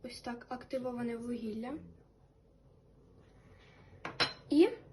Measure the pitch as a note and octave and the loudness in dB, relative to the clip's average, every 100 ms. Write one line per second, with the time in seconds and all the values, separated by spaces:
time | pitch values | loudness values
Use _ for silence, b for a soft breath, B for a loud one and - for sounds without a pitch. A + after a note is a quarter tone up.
0 | B3 - B3 A#3+ - B3 - C4 B3 A#3+ | -8 -8 -6 -8 -6 -8 -2 -2 -2 -2
1 | A#3+ A#3 A#3+ A#3 A3+ G#3+ A#3+ D4+ E3+ - | -2 -2 -2 -2 -2 -4 -4 -6 -10 -18
2 | - - - - - - - - - - | -20 -20 -20 -20 -20 -20 -20 -20 -20 -20
3 | - - b b b b b b b b | -20 -20 b b b b b b b b
4 | - - - - - D4 G4+ - - | -10 0 -2 -2 4 8 8 6 -12